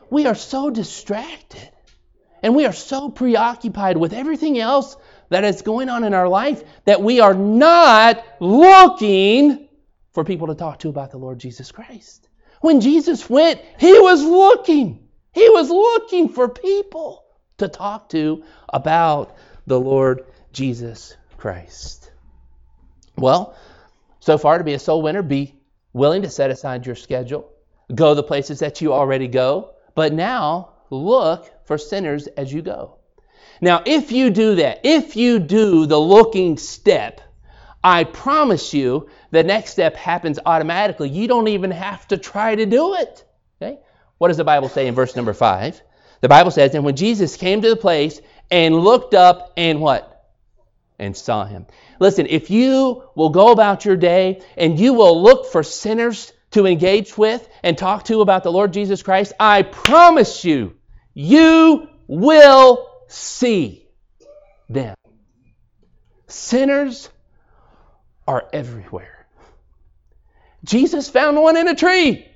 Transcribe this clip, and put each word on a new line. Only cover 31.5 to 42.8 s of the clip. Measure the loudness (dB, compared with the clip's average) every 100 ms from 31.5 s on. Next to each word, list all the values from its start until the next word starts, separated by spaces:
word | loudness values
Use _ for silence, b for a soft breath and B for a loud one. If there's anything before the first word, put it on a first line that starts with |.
| _ _
for | -10
sinners | -8 -8 -6 -8 -10
as | -12 -12
you | -12
go. | -12 -14 -16 _ _ _ b b b b
Now, | 0 0 0
if | -2 -2
you | -2 0
do | 0 0 0
that, | -2 -2
if | 0 0 -2 -4
you | -2 -2
do | -2 0 2 0 2
the | 0
looking | 4 4 4 0 -4 -4
step, | -10 -4 -2 -2 -4 -14 -20 _ b b b b
I | 0 2
promise | -2 -6 -4 -2 0 -2 -4
you | -6 -4 -6 -10 b b
the | -2
next | 0 -4 -6
step | -4 -4 -4
happens | -8 -6 -6 -6 -2
automatically. | -2 -2 -4 -4 -6 -10
You | -8 -4
don't | -2 -2
even | -4 -6
have | -10 -12 -16 _
to | -10
try | -8 -8 -6 -4
to | -2
do | -2